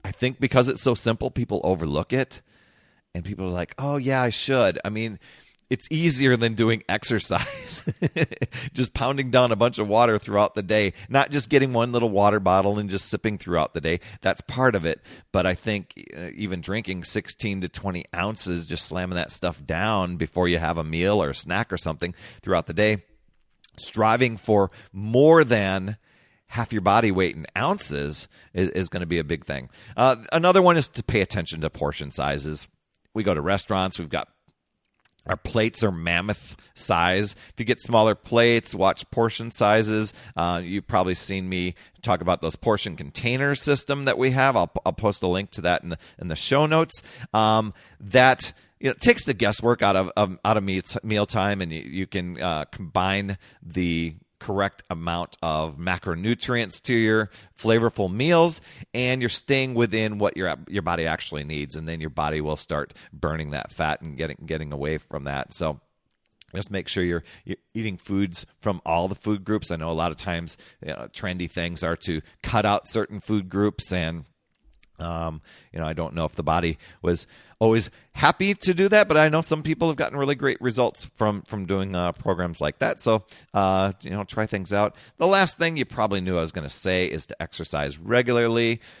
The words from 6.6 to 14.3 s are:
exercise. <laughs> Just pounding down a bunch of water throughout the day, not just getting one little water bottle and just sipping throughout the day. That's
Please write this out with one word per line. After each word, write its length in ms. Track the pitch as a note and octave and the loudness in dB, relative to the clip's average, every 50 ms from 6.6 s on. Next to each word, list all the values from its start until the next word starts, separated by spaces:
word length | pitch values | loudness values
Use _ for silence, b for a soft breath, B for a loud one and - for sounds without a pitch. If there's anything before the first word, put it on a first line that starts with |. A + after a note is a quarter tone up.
| A2+ A2+ A#2 - - - | 4 4 4 2 0 -4
exercise. 920 | G2+ G#2+ - - A#2+ G2+ - - F2 E2+ - - - - - - - - - - - - F#3 - - E3 D#3+ - | -4 -2 0 0 0 0 0 0 0 0 -2 -2 -8 -12 -12 -12 -12 -8 -6 -8 -4 -2 -2 -2 0 0 -2 -2
<laughs> 440 | - - - - - A#2+ B2 - | -2 -6 -8 -6 -6 -10 -10 -8
Just 220 | - B2 B2+ - - | -4 -2 -4 -2 -2
pounding 380 | - B2 B2+ C#3 C#3 C3+ B2 | -2 -2 0 0 -2 -2 4
down 180 | A#2+ B2+ B2 A#2+ | 6 6 6 6
a 60 | A2+ | 4
bunch 240 | G2+ A#2 B2 - G#2+ | 4 2 2 2 0
of 80 | G#2+ G2+ | -2 2
water 280 | G#2 A2+ A#2+ A#2 A2 | 4 6 6 6 4
throughout 380 | G2+ - A2 G#2 G2+ G#2 - - | 2 0 0 4 4 4 4 2
the 80 | G#2+ | -4
day, 300 | F#2+ F2 G#2+ G#2+ G#2 F#2+ B B B B | -2 0 2 2 2 0 B B B B
not 240 | B2+ C#3 - - | 2 2 2 2
just 160 | C#3+ C#3+ - - | 0 -4 0 4
getting 240 | D3 C3+ C3+ C3 | 4 4 4 4
one 180 | B2 A#2 A#2 B2 | 2 2 2 2
little 200 | A#2+ A#2+ A#2 A2+ | 2 2 2 4
water 280 | G2 G2+ G2+ G#2 G#2 G#2 | 4 4 4 6 4 4
bottle 400 | F#2+ F#2+ F#2 G2 F#2+ G2+ G#2 G#2 | 4 4 4 4 4 2 0 0
and 100 | G#2 F#2+ | -2 -4
just 200 | G2 F#2+ - - | -4 -4 -4 -4
sipping 280 | - - - A2 G#2 | -6 -2 -2 -4 -4
throughout 380 | F2+ - F2+ E2+ D#2+ D2+ - - | -4 -6 -2 0 0 0 0 -2
the 60 | E2 | -4
day. 180 | C#2+ E2 E2+ F2+ B B B B | -2 -2 -2 -2 B B B B
That's 200 | - F#2+ | -2 -2